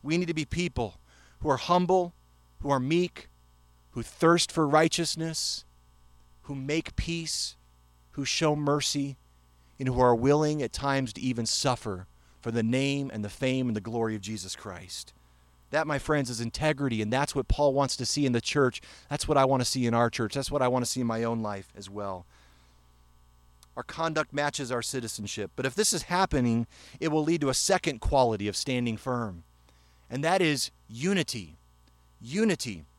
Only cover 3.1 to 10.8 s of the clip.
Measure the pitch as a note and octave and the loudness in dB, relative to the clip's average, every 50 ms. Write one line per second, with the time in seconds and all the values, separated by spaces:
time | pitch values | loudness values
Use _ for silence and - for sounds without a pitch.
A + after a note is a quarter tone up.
3.1 | _ - - - _ _ _ _ _ _ _ _ _ _ _ _ - B2+ A2+ - | _ -16 -20 -20 _ _ _ _ _ _ _ _ _ _ _ _ -10 -8 -8 -8
4.1 | - - E3 E3 E3+ E3+ - - - E3 D#3 C#3+ D3 D#3 E3 E3 - - E3 - | -4 4 6 6 6 6 2 0 0 0 2 4 6 4 4 4 2 -2 -2 -4
5.1 | - D#3+ D#3+ E3 D#3+ - - - - - - _ _ _ _ _ _ - - - | -4 -4 -6 -6 -6 -4 -4 -4 -6 -6 -10 _ _ _ _ _ _ -20 -20 -20
6.1 | - - - _ - - - - C#3 C#3 C3 C#3 D3+ E3 - - - - - - | -20 -20 -20 _ -20 -20 -12 -10 -8 -8 -4 0 -2 -2 -2 -2 -6 -4 -4 -2
7.1 | E3+ E3+ E3 D3+ - - - - - _ _ - _ _ _ _ _ _ _ _ | -4 -4 -4 -4 -4 -4 -6 -6 -8 _ _ -20 _ _ _ _ _ _ _ _
8.1 | - D3 C#3 - - - E3 D3+ D3+ D3+ D3 C#3+ C#3+ D3 C#3 - - D3 C#3 C#3 | -8 -6 -4 -2 0 2 2 2 2 2 2 2 2 2 2 0 -2 -2 -4 -4
9.1 | C3 _ _ _ _ _ _ _ _ _ _ _ _ - C3+ B2+ B2 A#2+ B2+ B2 | -8 _ _ _ _ _ _ _ _ _ _ _ _ -4 -2 0 4 6 8 8
10.1 | A#2+ A2+ A#2+ C3+ D3 D3+ D#3 D3+ D3+ D3+ C3 G#2+ - - | 8 6 6 6 6 6 4 2 0 0 -2 -4 -4 -4